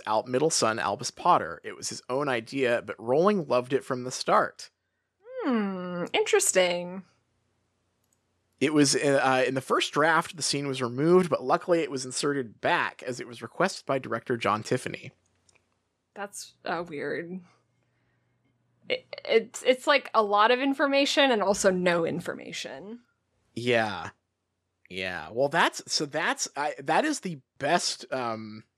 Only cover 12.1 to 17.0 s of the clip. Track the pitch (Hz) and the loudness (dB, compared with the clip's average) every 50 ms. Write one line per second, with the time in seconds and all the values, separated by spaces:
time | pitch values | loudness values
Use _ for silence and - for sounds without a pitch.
12.1 | 123 - - 143 143 139 123 107 92 _ - 127 175 156 123 95 - - - 127 | -6 -4 -2 -2 -2 -2 -4 -6 -8 _ 0 0 2 2 0 -2 -4 -8 -10 -8
13.1 | 123 - - 117 120 117 117 113 - - 170 196 - - - - 135 135 - 113 | -8 -8 -10 -14 -14 -14 -14 -8 -2 0 0 0 0 -4 -4 -4 -2 -2 -2 -4
14.1 | 113 117 - - 120 113 - 101 104 110 104 - 127 127 - - - - - 123 | -6 -6 -2 -4 -2 0 0 0 0 0 -2 -2 -4 -4 -4 -6 -10 -10 -12 -18
15.1 | - _ _ _ _ _ _ _ _ _ _ _ _ _ _ _ _ _ _ _ | -20 _ _ _ _ _ _ _ _ _ _ _ _ _ _ _ _ _ _ _
16.1 | - 208 196 202 - - - - - _ - - 180 165 175 175 151 139 | -14 -14 -14 -12 -12 -14 -16 -16 -20 _ -6 -6 -4 -4 -6 -8 -8 -8